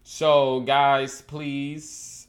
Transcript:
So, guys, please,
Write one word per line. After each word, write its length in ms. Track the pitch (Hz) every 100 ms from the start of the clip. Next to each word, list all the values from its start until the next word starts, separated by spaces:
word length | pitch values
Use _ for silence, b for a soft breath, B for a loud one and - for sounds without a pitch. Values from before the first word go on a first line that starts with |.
So, 580 | - - 156 147 135 127
guys, 600 | 123 139 139 135 135 -
please, 1080 | - 151 147 139 143 151 151 - - -